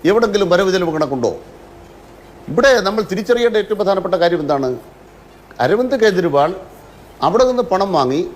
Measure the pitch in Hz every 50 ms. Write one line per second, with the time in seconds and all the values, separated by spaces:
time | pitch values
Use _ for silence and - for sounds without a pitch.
0 | - 170 202 233 233 214 202 208 196 175 175 180 196 190 185 190 180 165 156 156
1 | 156 131 139 131 117 104 80 - - - - - - - - - - - - -
2 | - - - - - - - - - - 143 196 269 277 262 233 185 196 208 220
3 | 208 - - 202 214 - 240 240 240 233 214 214 202 208 214 196 208 190 196 190
4 | 180 180 190 170 170 170 170 165 151 139 147 139 135 127 127 - - - - -
5 | - - - - - - - - - - - - 120 131 190 220 254 254 269 247
6 | 226 214 190 180 175 170 143 143 143 165 - - - - - - - - - -
7 | - - - - - 147 185 240 254 254 254 240 233 165 190 185 196 202 180 151
8 | 135 123 135 156 180 - -